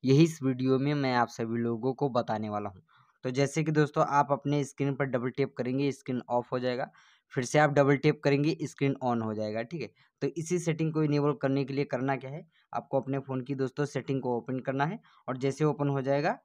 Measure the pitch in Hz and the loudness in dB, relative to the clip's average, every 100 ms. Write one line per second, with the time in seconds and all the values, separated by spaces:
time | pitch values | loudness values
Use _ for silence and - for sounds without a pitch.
0 | 131 139 165 160 131 127 131 131 139 147 | 6 6 6 4 -2 0 2 2 2 0
1 | 135 123 117 - 113 117 117 117 123 127 | 0 2 0 -2 -4 -2 0 0 -2 0
2 | 143 120 117 110 107 104 104 95 _ _ | 0 0 0 -4 -2 -4 -6 -12 _ _
3 | _ _ 127 127 139 160 156 151 147 - | _ _ -6 0 0 0 0 2 2 2
4 | 156 143 143 139 139 147 135 - 139 139 | 2 4 2 2 2 0 -2 -2 -2 0
5 | 139 127 127 123 135 - 123 131 143 127 | -2 -2 -2 -2 -2 -2 -4 0 0 -2
6 | - 127 - 120 120 127 123 123 143 - | -4 -6 -2 -2 -2 -4 -2 -4 -6 -10
7 | _ _ _ - 123 151 151 143 139 143 | _ _ _ -6 0 4 6 6 6 6
8 | 151 151 143 139 147 160 156 - 139 135 | 4 2 2 2 2 -2 -6 -2 -2 0
9 | 127 117 110 107 107 107 117 175 110 _ | -2 -2 -2 -4 -4 -4 -6 -8 -10 _
10 | _ _ 139 - 160 180 160 160 160 156 | _ _ -6 -4 -2 -2 0 -2 0 0
11 | 156 147 143 143 139 135 139 135 143 127 | 2 2 2 0 0 0 0 -2 -2 -2
12 | 131 135 131 147 165 _ _ - - 139 | -2 -4 -6 -14 -16 _ _ -10 -4 -4
13 | 127 139 135 131 123 135 131 - 147 135 | -2 -6 -4 -6 -4 -4 -4 -2 -4 -4
14 | 117 135 127 120 - 131 123 135 147 202 | -4 -4 -2 -4 -4 -6 -4 -2 -2 -4
15 | _ _ - 131 135 135 151 151 143 139 | _ _ -10 -4 -4 0 0 0 -2 -2
16 | 131 139 156 254 | 0 0 0 -4